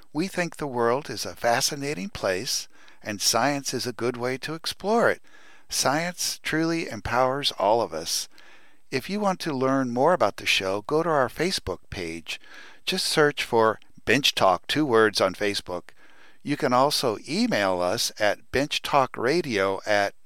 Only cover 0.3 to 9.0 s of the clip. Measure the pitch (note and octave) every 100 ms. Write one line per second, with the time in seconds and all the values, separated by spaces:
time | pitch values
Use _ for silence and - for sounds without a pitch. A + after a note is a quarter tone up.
0.3 | - E3+ - D3 A#2+ A#2 C3 - G#2+ G2
1.3 | F2+ A#2+ A#2+ - D3 C#3 D3+ G3+ - G2
2.3 | F#2 C3 - - - - - G#2+ G2+ -
3.3 | A2+ C3 C#3+ C#3 B2+ B2 A#2+ A#2+ B2 B2
4.3 | B2+ - D#3+ - - F#3+ A#3 B2+ - -
5.3 | - - - - - B2+ D3+ F3 F3+ -
6.3 | - - D#3 E3 E3 - A2 - A#2+ C3
7.3 | C#3 C#3 - G2 A#2 F#2+ D#2+ E2+ - -
8.3 | - - - - - - C3+